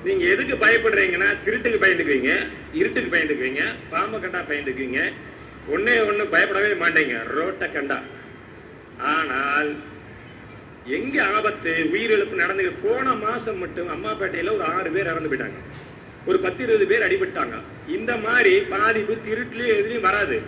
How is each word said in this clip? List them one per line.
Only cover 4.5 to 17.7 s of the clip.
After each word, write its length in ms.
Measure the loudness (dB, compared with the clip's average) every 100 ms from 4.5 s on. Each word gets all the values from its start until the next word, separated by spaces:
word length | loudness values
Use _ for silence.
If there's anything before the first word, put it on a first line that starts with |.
| -4 -4 -4 -2 -2 -2 -4 -16 -16 -18 -16 -4
ஒண்ணே 260 | 0 2 4
ஒண்ணு, 220 | 2 0 2
பயப்படவே 400 | 4 4 2 2
மாட்டீங்க 440 | 2 4 4 2 -2 -2
ரோட்டை 380 | -2 -2 -2 -4
கண்டா. 260 | -4 -2 -4 -4 -16 -16 -18 -18 -18 -18 -20 -18 -6
ஆனால் 680 | -2 0 0 -2 0 0 0 -4 -10 -16 -16 -18 -18 -18 -18 -18 -18 -16 -6
எங்க 300 | -4 0 0
ஆபத்து, 480 | 2 2 0 -2 -2 0 2
உயிரிழப்பு 420 | 0 4 2 2
நடந்து? 300 | 0 0 2 -2 0
போன 320 | 0 2 2
மாசம் 440 | 0 -2 -2 -4 -6
மட்டும் 320 | -6 -6 -6
அம்மாப்பேட்டையில 640 | -6 -6 -4 -2 -2 0
ஒரு 100 | 0
ஆறு 240 | 0 -2 0
பேர் 200 | 0 0
இறந்து 200 | -2 -2
போயிட்டாங்க, 300 | -2 -4 -8 -14 -16 -16 -18 -18 -10 0
ஒரு 120 | 2
பத்து 240 | 2 -2
இருபது 240 | 2 4 6
பேர் 200 | 4 4
அடிபட்டாங்க. 520 | 2 0 -2 -4 -4 -12